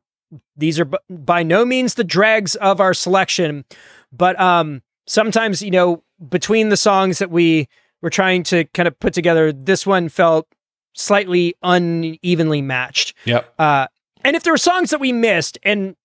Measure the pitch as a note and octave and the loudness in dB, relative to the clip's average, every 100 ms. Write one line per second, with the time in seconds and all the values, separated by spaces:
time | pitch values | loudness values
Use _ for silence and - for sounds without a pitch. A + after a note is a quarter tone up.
0 | _ _ _ D#3 _ C#3+ D#3 D#3 D3 F#3+ | _ _ _ -20 _ -6 -4 -2 -2 -4
1 | - F3 C#3 F3 E3 F#3+ A#3+ B3+ B3+ - | -10 -10 -2 0 2 2 2 0 -2 -2
2 | F#3 F3 G#3+ A3 F#3+ - G3 G3 F#3+ E3+ | -2 0 2 2 -2 -2 0 2 2 0
3 | F3 F#3+ F#3 - D#3+ D3 - - - - | 0 0 0 -2 -2 -4 -12 -20 -20 -20
4 | _ A#2+ F3+ F#3+ F#3 F3 D#3 C#3 - _ | _ 0 0 2 2 2 0 -6 -14 _
5 | - - A3 A3 A3 F3+ G#3 F3+ F3+ E3+ | -4 0 0 0 -2 -4 -2 2 2 0
6 | _ _ D3+ F3+ - A3 G#3+ G3+ G#3+ F#3+ | _ _ -8 -6 0 0 2 2 2 2
7 | F#3+ E3+ F#3+ E3+ E3+ D#3+ C#3+ _ _ _ | 0 -2 -2 2 2 2 -2 _ _ _
8 | E3 - F#3 F#3 E3 F3 D#3 - F3 - | -6 0 0 0 0 -2 -2 -2 -2 -2
9 | F3+ F3 E3+ E3 D#3 C#3 C3+ F#3+ G3 F#3+ | -4 -2 0 2 2 -2 -2 -2 0 -2
10 | E3 - E3+ D#3+ - _ _ _ _ - | -2 0 2 2 -2 _ _ _ _ -12
11 | - G3+ F#3+ F3+ F3 - F3+ F3+ F3 E3 | 0 0 2 0 0 -2 0 0 0 -2
12 | E3 D#3+ F3+ E3+ D#3 D3+ C3+ B2+ B2+ - | -6 -6 -2 0 0 -2 -2 -4 -4 -6
13 | - - - A#2+ - - D3+ C#3+ C3 - | -6 -8 -2 -2 -2 0 2 2 -2 -8
14 | _ _ C4 E4 E4+ D#4 - F4+ F4 D4+ | _ _ -2 0 0 2 2 0 0 -2
15 | C4+ A#3+ A3+ F3 - - G3+ G#3 F#3+ - | -2 0 2 0 -2 -4 -2 -2 -4 -10